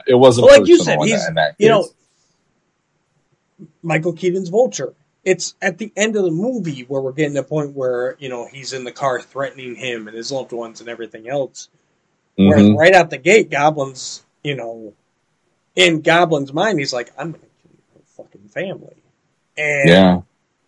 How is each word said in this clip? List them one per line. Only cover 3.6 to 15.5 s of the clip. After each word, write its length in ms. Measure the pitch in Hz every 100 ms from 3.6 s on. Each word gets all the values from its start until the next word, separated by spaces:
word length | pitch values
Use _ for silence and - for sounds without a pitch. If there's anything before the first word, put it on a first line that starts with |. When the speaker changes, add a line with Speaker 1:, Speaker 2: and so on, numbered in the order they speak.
| 160 _
Speaker 2:
Michael 300 | 170 160 170
Keaton's 360 | 165 180 185 170
Vulture. 440 | 208 254 - 127 - _ _
It's 320 | 185 180 - -
at 160 | 190 175
the 160 | 220 -
end 220 | 220 208
of 60 | 185
the 60 |
movie 500 | 160 240 247 165 131
where 200 | 123 139
we're 120 | 135
getting 220 | 135 147 143
to 60 |
the 60 | -
point 260 | 151 143
where, 440 | 139 127 123 127 127
you 80 | 135
know, 180 | 120 113
he's 220 | 139 123
in 100 | 131
the 80 | 123
car 300 | - 139 151
threatening 540 | - 135 135 135 127 107
him 340 | 127 117 107
and 80 | 113
his 120 | 117
loved 200 | 135 117
ones 300 | 117 117 110
and 80 | 117
everything 400 | 113 110 113 113
else. 400 | 143 127 - - _ _ _ _ _ _ -
Whereas 280 | 98 -
Speaker 1:
Mm-hmm. 120 | 104 107
Speaker 2:
right 160 | 170
out 160 | 185 160
the 60 | 135
gate, 320 | 151 214 151
Goblin's, 760 | 143 151 147 135 127 - - _ _
you 120 | 147 131
know, 380 | 117 113 107 - _ _ _ _ _